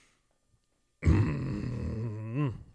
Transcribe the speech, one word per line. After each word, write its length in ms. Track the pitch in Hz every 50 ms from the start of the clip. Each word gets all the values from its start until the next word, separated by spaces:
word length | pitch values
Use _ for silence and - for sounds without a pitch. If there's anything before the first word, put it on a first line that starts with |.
| _ _ _ _ _ _ _ _ _ _ _ _ _ _ _ _ _ _ _ - -
<clears throat> 1600 | - 82 104 107 156 147 139 127 135 117 104 107 120 120 120 120 - 120 113 113 117 107 107 110 113 117 139 151 135 101 - - - -